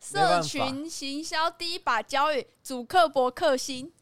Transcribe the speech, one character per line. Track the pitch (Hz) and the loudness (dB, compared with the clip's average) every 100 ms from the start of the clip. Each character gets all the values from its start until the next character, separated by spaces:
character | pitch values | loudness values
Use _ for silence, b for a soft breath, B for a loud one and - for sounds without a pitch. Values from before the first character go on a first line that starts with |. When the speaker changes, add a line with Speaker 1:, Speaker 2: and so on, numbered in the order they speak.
| - | -6
Speaker 1:
没 | 392 | 0
办 | 370 | 4
法。 | 175 | 4
Speaker 2:
社 | |
群 | 156 285 262 269 320 | 2 -2 -4 -4 -8
行 | - 277 285 | -10 -8 -8
销 | 330 320 330 | -4 -2 -2
第 | 339 339 | -2 -8
一 | 349 | -6
把 | - 233 | -2 -2
交 | 214 269 302 | 0 0 0
椅， | 285 - b | 0 -4 b
祖 | - 254 | -10 -10
克 | 233 370 320 | 2 4 4
伯 | 269 247 | 4 0
克 | - 330 254 | 2 2 2
星。 | - 254 294 _ | -2 -10 -12 _